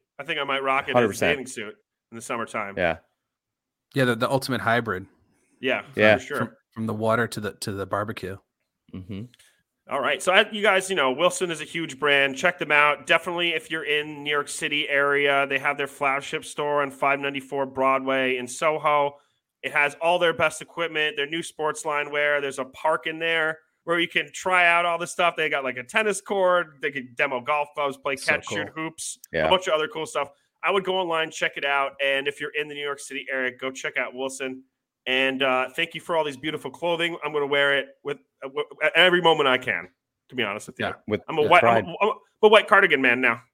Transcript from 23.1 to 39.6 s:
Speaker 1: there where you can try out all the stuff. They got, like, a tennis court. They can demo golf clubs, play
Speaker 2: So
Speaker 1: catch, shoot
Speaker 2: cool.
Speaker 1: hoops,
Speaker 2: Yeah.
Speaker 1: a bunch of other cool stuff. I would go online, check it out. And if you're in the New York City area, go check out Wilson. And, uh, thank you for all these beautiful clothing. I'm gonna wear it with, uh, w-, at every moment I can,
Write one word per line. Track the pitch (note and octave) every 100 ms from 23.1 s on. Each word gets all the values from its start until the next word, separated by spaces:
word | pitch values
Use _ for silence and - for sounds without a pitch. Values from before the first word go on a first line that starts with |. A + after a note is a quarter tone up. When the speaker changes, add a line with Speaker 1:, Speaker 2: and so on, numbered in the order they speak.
| D#3+
Speaker 1:
there | E3 E3 D#3+ D#3 _ _ E3
where | E3+
you | E3+
can | E3+ D3
try | - F#3+ F3+ F3
out | E3+
all | F3 E3+
the | E3+
stuff. | - F3 E3+
They | D#3
got, | D3
like, | C3 B2
a |
tennis | A#2+ A3 G#3+ G3
court. | - G3+ F3+ F3+ E3 C#3+
They | D3+
can | C3+ B2 A#2+
demo | C#3+ B2
golf | B2+ D3 D3
clubs, | D3+ C#3+ C3+
play | C#3+ C#3
Speaker 2:
So | -
Speaker 1:
catch, | D3 -
shoot | G#3 G2 D#3+
Speaker 2:
cool. | D#3+
Speaker 1:
hoops, | - - - -
Speaker 2:
Yeah. | D#2+ D#3+
Speaker 1:
a |
bunch | F#3 F#3
of |
other | D#3 D3+
cool | D#3+ D3+
stuff. | D3 C#3 _ _ _
I | E3
would | G3
go | F#3 F#3
online, | F3 D#3+ D#3+
check | - E3 E3
it |
out. | C#3+ C#3 C#3 C#3
And | C#3 C#3 C#3
if | C#3+
you're | D3 D3+
in | D3
the | D3
New |
York | C#3+ C#3
City | - C3+ C3+
area, | C3 B2+
go | B2 C3
check | C3 D3+ C#3
out | A#2
Wilson. | B2 C3+ C3+ C3 C3 - _ _ _ B2
And, | C3 C3+ C3
uh, | C3+ B2+ B2+
thank | - E3
you | D#3+
for | - E3
all | D3+
these | B2+
beautiful | D3+ D3+ C#3
clothing. | C3+ F3 E3 E3+ E3
I'm | D3
gonna | D3+ C#3
wear | C#3+ C#3+ C#3
it | C3+ -
with, | C#3 D3 _ _
uh, | C3+
w-, | C#3+ D3 -
at | D3+ E3
every | F3+ F3
moment | E3 D#3 C#3
I |
can, | B2+